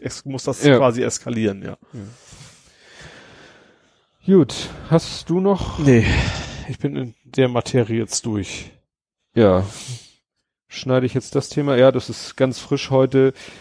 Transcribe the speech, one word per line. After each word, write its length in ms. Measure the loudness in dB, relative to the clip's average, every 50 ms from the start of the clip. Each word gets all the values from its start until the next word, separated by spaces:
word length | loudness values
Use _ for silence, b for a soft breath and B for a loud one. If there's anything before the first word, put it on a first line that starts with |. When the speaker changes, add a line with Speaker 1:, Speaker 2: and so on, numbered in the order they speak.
Speaker 1:
es, 240 | -12 -12 -12 -12 -12
muss 180 | -10 -10 -8 -6
das 200 | -6 -4 2 4
Speaker 2:
Ja. 140 | 6 6 6
Speaker 1:
quasi 240 | 6 4 2 0
eskalieren, 600 | -2 -4 -4 -6 -8 -8 -4 -2 -2 -2 -2 -4 -8
ja. 140 | -14 -16 -16 _ _ -18 -18 -18 -18 -20 B B B B B B B B B B B B B B B B B B B B B B B B B B B B B B B B B B B B B B B _ _ _
Speaker 2:
Ja. 100 | 4 6
Gut, 340 | 6 6 4 0 -6 -12 -12 -14 -16 -4 0
hast 400 | 0 0 0 -2 -8 -12 -6 -4
du 100 | -2 0
noch? 400 | 2 0 0 0 -2 -6 -6 0
Speaker 1:
Nee, 260 | 4 4 6 6 4 B B B B B B B B B B B B B
ich 120 | -10 -8
bin 160 | -6 -6 -6 -6
in 160 | -8 -10 -12 _ _
der 240 | _ 0 0 2 2
Materie 500 | 2 -2 -2 0 0 0 0 0 -2 -4
jetzt 280 | -4 -4 -6 -8 -6
durch. 460 | -4 -4 -4 -4 -6 -10 -14 -16 -18 -20 _ _ _ _ _ _ _ _ _ _ _ _
Speaker 2:
Ja. 300 | 4 6 6 6 4 2 -2 B B B B -14 -14 B B B B _ _ _ _ _ _ _ _ _ _
Schneide 380 | -18 -10 -4 -2 0 0 0
ich 80 | 0 -2
jetzt 220 | -4 -6 -4 -4
das 120 | -4 -4 -2
Thema? 280 | -4 -4 -2 0 4 4
Ja, 140 | 6 4 4
das 160 | 2 -2 -6
ist 260 | -10 -12 -14 -14 -4
ganz 240 | -2 0 0 0 -4
frisch 300 | -6 -4 -4 -4 -2 0
heute. 440 | 2 2 2 2 4 2 2 2 B B B B B B